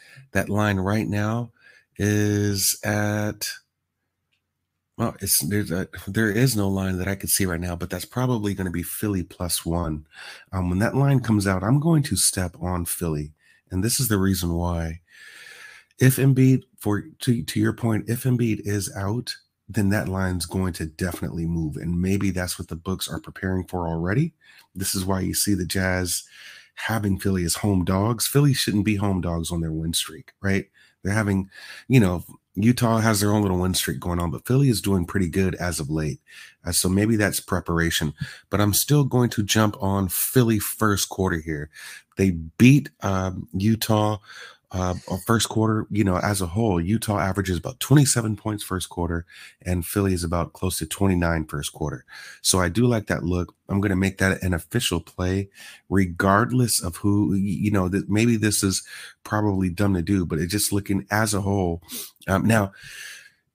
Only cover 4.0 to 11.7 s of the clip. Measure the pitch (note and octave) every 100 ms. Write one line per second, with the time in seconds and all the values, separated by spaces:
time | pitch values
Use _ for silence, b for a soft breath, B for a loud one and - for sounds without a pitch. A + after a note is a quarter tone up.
4 | _ _ _ _ _ _ _ _ _ -
5 | A2+ - F#2 - D2 G#2 G2 F2 F#2 -
6 | - G2 A2 G2+ C3 A2 G2 F#2+ F#2+ F#2
7 | F2+ G2 F2 - F#2+ E2 F2+ F2 F2+ F2+
8 | - B2 B2+ A#2+ G2+ F#2+ F#2 F2 E2+ -
9 | G#2+ G2 E2+ - F2+ - E2+ E2+ E2 D#2
10 | D2+ B B B B F#2+ F2+ F2+ A2+ C3
11 | C#3 C3+ A#2+ G#2+ G2 F#2 G2